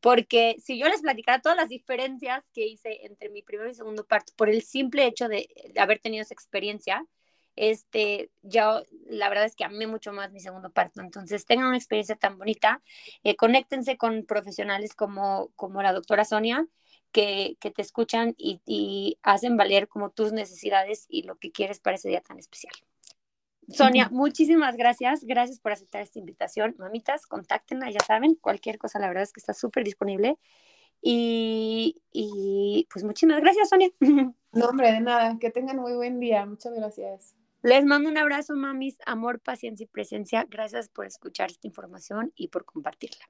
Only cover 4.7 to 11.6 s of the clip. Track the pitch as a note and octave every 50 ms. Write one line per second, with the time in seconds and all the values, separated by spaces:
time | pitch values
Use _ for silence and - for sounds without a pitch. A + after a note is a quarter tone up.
4.7 | - C4 C4+ B3+ A#3 C#4 C4+ A#3+ A3+ - B3 A#3 G#3+ G3+ - _ _ - - -
5.7 | - G#3+ G3+ F#3+ G#3+ G#3+ _ A3 A3 G#3+ G#3+ - A#3 - - _ - G3+ F#3+ G#3
6.7 | G#3 G#3 - - F#3+ A#3 E4 _ _ _ _ _ _ _ _ _ _ - G#3+ A3
7.7 | A3 G#3+ _ _ - A3 G#3+ G#3 G#3 G3+ - - _ _ _ G3 G3 A3+ G#3+ G#3+
8.7 | A3 A3 - _ _ - - - A#3 G#3+ G#3 G3+ G3+ G3+ G#3+ A3 - - - -
9.7 | G3+ G#3 A3 A3 A3 A3 - G#3 G3+ G3 G3 F#3+ G3 G3 F3+ F#3+ F#3 F#3 F#3 F#3
10.7 | _ - F#3 F#3 _ G#3+ F#3 F3 - G3 F#3+ E3+ G3+ G3+ - _ A#3+ B3